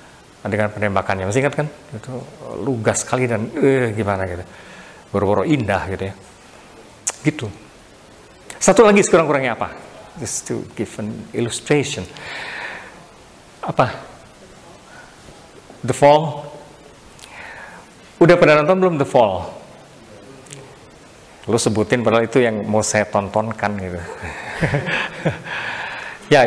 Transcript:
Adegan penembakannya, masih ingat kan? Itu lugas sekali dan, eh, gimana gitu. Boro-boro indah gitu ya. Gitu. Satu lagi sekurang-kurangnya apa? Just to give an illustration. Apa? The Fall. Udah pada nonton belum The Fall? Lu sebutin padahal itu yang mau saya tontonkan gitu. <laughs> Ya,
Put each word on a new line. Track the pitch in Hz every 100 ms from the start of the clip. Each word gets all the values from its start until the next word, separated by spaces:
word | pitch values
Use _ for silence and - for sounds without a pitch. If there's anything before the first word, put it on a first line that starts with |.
| - - - - 107
Adegan | 104 104
penembakannya, | 104 104 98 95 95 95
masih | 113
ingat | 143 151
kan? | 151 - -
Itu | 110 127 127 - - 120 110
lugas | 113 120 110 101
sekali | - 131 127
dan, | 110 113 294
eh, | 143 135 120 104
gimana | 101 98 95
gitu. | 87 - - - - - - -
Boro-boro | 101 98 101
indah | 101 151 107 95 85
gitu | 92 98
ya. | - - - - - - - - - - - 143
Gitu. | - 110 - - - - - - - - - - -
Satu | - 185 214
lagi | 208
sekurang-kurangnya | - 180 156 143 131 110
apa? | 90 - - - - -
Just | 117 - -
to | 117 - -
give | 107 -
an | 107 110 104
illustration. | - 117 - - 147 131 - 87 - - - - - - - - - - - - - - - -
Apa? | - 123 - - - - - - - - - - - - - - - - - - -
The | 123 -
Fall. | 143 151 156 - - - - - - - - - - - - - - - - - - -
Udah | 170 175
pada | 156 151
nonton | 151 185
belum | 185 156
The | 135
Fall? | 131 110 90 90 - - - - - - - - - - - - - - - - - - - -
Lu | 113
sebutin | 123 104 104 123 113
padahal | 110 113
itu | 139
yang | 120 110 107
mau | 107 107
saya | 107 104
tontonkan | 104 98 107 110 110 104 101
gitu. | 92 87 85
<laughs> | - 80 - - - 160 143 - - - - - - - - - - - - - - -
Ya, | 143